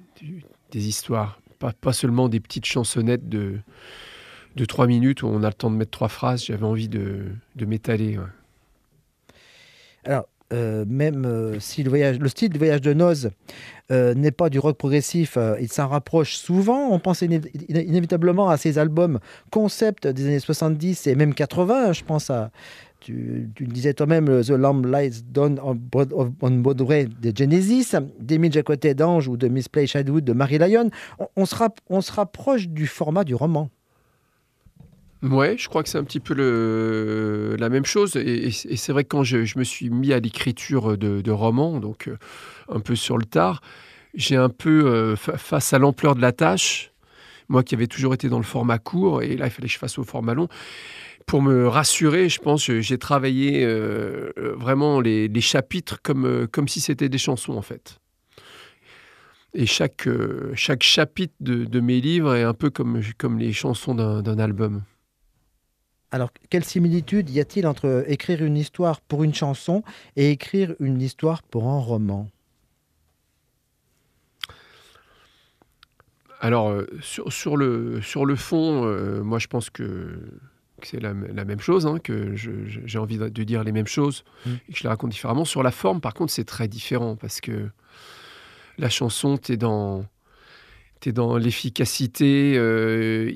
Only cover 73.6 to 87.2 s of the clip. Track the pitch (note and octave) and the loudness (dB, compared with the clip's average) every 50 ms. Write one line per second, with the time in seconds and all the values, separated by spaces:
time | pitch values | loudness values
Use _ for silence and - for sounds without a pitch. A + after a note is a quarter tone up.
73.6 | _ _ _ _ _ _ _ _ _ _ _ _ _ _ _ _ - - - - | _ _ _ _ _ _ _ _ _ _ _ _ _ _ _ _ -18 -18 -16 -20
74.6 | - _ - - _ _ _ _ _ _ _ _ _ _ _ _ _ _ _ _ | -20 _ -20 -20 _ _ _ _ _ _ _ _ _ _ _ _ _ _ _ _
75.6 | _ _ _ _ - _ _ _ _ _ _ _ _ _ - - - A2+ A#2+ A#2 | _ _ _ _ -20 _ _ _ _ _ _ _ _ _ -14 -4 0 2 2 2
76.6 | G#2+ G#2+ G2+ G2+ F#2+ - - D#3+ D3 - - - - - - - - - D3 D3 | 2 2 0 -2 -4 -6 -10 -14 -14 -12 -12 -10 -10 -8 -8 -8 -4 -2 0 0
77.6 | C#3 B2+ A#2+ A#2 A#2 A#2 A#2 A#2 G#2 - - D3 C#3 C#3 C#3+ B2+ - - F3 E3 | 2 0 0 -2 -4 -4 -6 -6 -8 -6 -4 -2 0 0 0 -2 -2 -2 0 0
78.6 | D#3+ D#3+ D3+ C3+ A#2+ A2 G#2 G2 G2 G2+ G#2 G#2 G#2 G#2 A2+ A2 - - - B2 | 2 2 0 0 0 0 0 -2 -2 -4 -4 -4 -2 -2 -2 -2 -4 -4 -4 -6
79.6 | A2 - - - A#2+ G#2 G2 F#2 E2+ E2 E2 E2+ - - - - C3+ - _ _ | -6 -6 -10 -10 -10 -8 -8 -8 -10 -12 -12 -14 -16 -16 -18 -20 -20 -20 _ _
80.6 | _ _ _ - - - - - A2+ G#2 G2+ G2 G2 F#2+ G2+ G#2 G2+ G2 G#2 G#2 | _ _ _ -20 -18 -14 -10 -8 -8 -6 -6 -6 -8 -8 -8 -8 -8 -6 -8 -6
81.6 | - - F3 F#3+ D#3+ D3+ D3+ E3 - - A2 G#2+ G#2 G2+ G2+ G#2 A2 A#2 G#2+ G#2 | 0 2 2 2 2 2 -2 -2 -4 -6 -6 -4 -4 -6 -6 -8 -8 -10 -10 -10
82.6 | G#2 G#2 G#2+ A2 B2 A#2 G#2 A2 A2 G#2+ A2+ G#2+ A2 A2 A2 A2+ A2 G#2 A#2 A2+ | -10 -10 -12 -12 -12 -8 -6 -6 -4 -4 -4 -6 -6 -6 -6 -6 -4 -2 -2 -2
83.6 | A2 G#2+ G#2+ A2 G#2+ G#2 - D3+ C#3+ C#3+ C#3 - - _ _ - - B2 B2 B2 | -2 -2 -2 -2 -2 -2 0 0 0 0 -2 -4 -12 _ _ -12 -8 -8 -8 -8
84.6 | - - - - - B2 A2+ G#2+ - A#2+ G#2+ - - A#2+ A#2 C#3 E3 D3 - C#3+ | -10 -12 -12 -8 -4 -4 -4 -4 -4 -8 -8 -8 -6 -4 -2 -2 -2 -2 -2 0
85.6 | C3 B2 B2 - - F#3+ F#3 E3+ - A#2+ - - E3+ - - - A2+ - - - | 0 0 -2 0 0 0 0 0 -4 -6 -6 -4 -4 -4 -4 -6 -6 -8 -6 -6
86.6 | A#2 G#2+ G2+ A2+ - - - B2 A#2+ A#2 A2 G#2+ | -6 -6 -6 -8 -8 -4 -4 -2 -2 -4 -6 -8